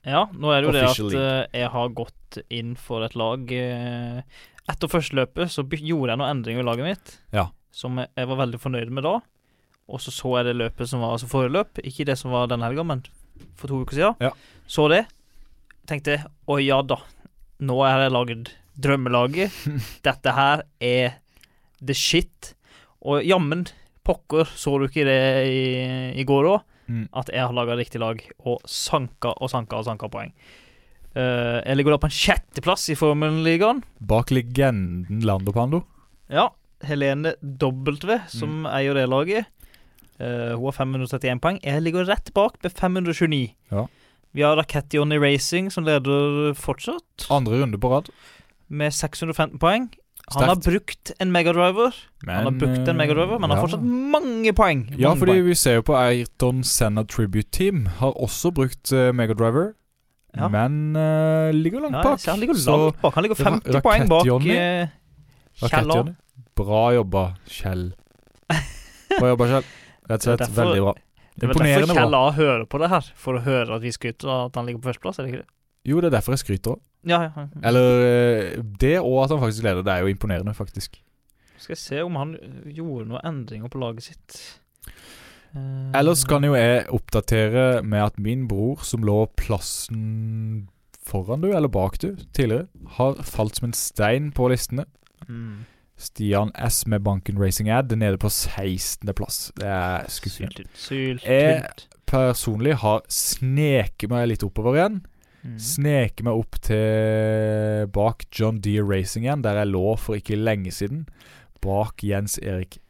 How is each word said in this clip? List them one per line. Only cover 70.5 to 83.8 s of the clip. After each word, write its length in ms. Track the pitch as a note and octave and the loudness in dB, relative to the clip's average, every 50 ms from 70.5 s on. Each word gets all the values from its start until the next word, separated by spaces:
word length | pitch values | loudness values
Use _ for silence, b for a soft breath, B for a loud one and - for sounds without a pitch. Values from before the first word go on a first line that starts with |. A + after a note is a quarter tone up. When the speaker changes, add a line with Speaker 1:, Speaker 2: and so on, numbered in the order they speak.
Speaker 1:
derfor, 120 | G#2 A2 - | 2 2 2
Speaker 2:
veldig 180 | F3+ D#3+ F#2+ | 4 4 2
bra. 100 | G2 G2 G2+ | 2 0 0
Speaker 1:
det 480 | - _ _ _ _ - _ _ - | -2 _ _ _ _ -20 _ _ -2
er 40 | - | 0
vel 80 | B2 C3+ | 2 4
derfor 120 | D#3 D#3 | 4 4
Speaker 2:
Imponerende 280 | D3 C#3 C#3 D3 E3+ F3 E3 | 6 6 6 4 4 4 4
Speaker 1:
Kjell 120 | D#3 - | 4 6
Speaker 2:
bra. 180 | D3 C3 C3 D3 | 6 6 4 4
Speaker 1:
A 40 | |
hører 320 | D3 D3+ D#3 C#3+ B2+ A2+ A2+ | 4 4 4 4 2 0 -2
på 120 | - - C#3+ | -4 -2 -2
det 100 | D#3+ E3+ | 0 2
her, 100 | F#3 E3 - - - | 2 0 -2 -4 -16
for 180 | - - C3+ B2+ | -10 -6 -4 -4
å 80 | B2 | -2
høre 320 | A#2+ C3+ C3+ B2+ A#2 A2 A2+ | 0 0 0 0 0 -2 -4
at 80 | A2+ | -6
vi 80 | A2+ A#2+ | -6 -6
skryter 380 | A2+ - - A#2+ A2 _ - C#3 | -8 -6 -8 -8 -8 _ -4 -4
av 180 | C3 B2+ B2 | -2 -2 -4
at 80 | B2 - | -4 -6
han 120 | B2 A#2+ | -6 -6
ligger 140 | A#2+ A#2+ A2+ | -6 -8 -6
på 80 | B2 B2+ A#2+ | -6 -6 -6
førsteplass, 240 | - - F#3 F#3+ - | -4 -6 -8 -6 -6
er 80 | C3 | -8
det 60 | C3 B2 | -8 -8
ikke 80 | - | -10
det? 60 | - _ _ _ _ _ _ _ _ | -12 _ _ _ _ _ _ _ _
Speaker 2:
Jo, 160 | B2 C#3+ E3+ | 0 2 2
det 120 | E3+ E3+ | 4 4
er 40 | C3+ A2 | 2 2
derfor 120 | - - | 2 0
jeg 120 | C3 C3+ - | -2 -2 -2
skryter 240 | - G2+ F#2+ - A2+ B2 | -4 -4 -2 -2 -4 -6
også. 40 | - _ _ _ _ _ | -6 _ _ _ _ _
Speaker 1:
Ja, 140 | E3+ E3+ E3+ | 0 0 0
ja, 80 | E3+ D#3 D3+ | 0 -2 -6
ja. 100 | D3+ C#3+ C#3+ - D3+ D#3 | -12 -14 -14 -12 -4 0
Speaker 2:
Eller, 880 | A#2 A#2+ B2+ B2+ B2 B2 B2 B2 B2 A#2+ A#2+ A#2+ A#2+ A#2 A2 G2 - - | 4 4 6 6 6 6 6 6 6 6 4 4 4 4 2 0 -4 -6
eh, 80 | - A#2 A2 G2+ G2 | -8 -8 -10 -2 0
det 200 | B2+ C3+ D#3+ F#3 | 2 2 2 2
og 220 | - B2 B2+ C3 C3+ | 2 2 2 2 2
at 60 | C3+ | 2
han 100 | D#3 D3 | 2 0
faktisk 240 | B2+ A2 G#2+ A2 A2+ | 0 0 -2 0 0
leder, 180 | G#2+ F#2 F2+ | 0 0 0
det 80 | F#2 G#2 | 0 0
er 140 | F#2 F2+ F2+ | 0 2 2
jo 80 | G2 G2 | 0 0
imponerende, 400 | G2 - G#2+ F2 F2 F#2 G#2 G#2+ | -2 -2 -2 -2 -2 -2 -6 -6
faktisk. 460 | - A2+ - - - - - - _ _ _ _ _ _ _ _ _ _ _ _ _ | -8 -10 -10 -10 -12 -12 -12 -16 _ _ _ _ _ _ _ _ _ _ _ _ _
Speaker 1:
Skal 160 | - - E3+ | -14 -14 -14
jeg 40 | - | -14
se 220 | - - C#3 C#3+ | -10 -8 -6 -6
om 140 | E3+ F3+ F3 | -4 -4 -4
han, 200 | C#3 C#3+ D#3 D#3+ | -6 -6 -6 -10
eh, 340 | - - - C3 B2+ - D3 | -14 -16 -18 -20 -18 -18 -16
gjorde 360 | D3 D#3+ E3 E3 C#3 A#2+ A2 A2 | -12 -10 -8 -8 -8 -8 -8 -8
noen 160 | A#2 B2+ - | -10 -8 -8
endringer 440 | E3 D#3+ C#3 A#2 A2 A#2 G#2 A2 B2 | -8 -8 -8 -10 -10 -12 -12 -12 -10
på 120 | - C#3 | -8 -6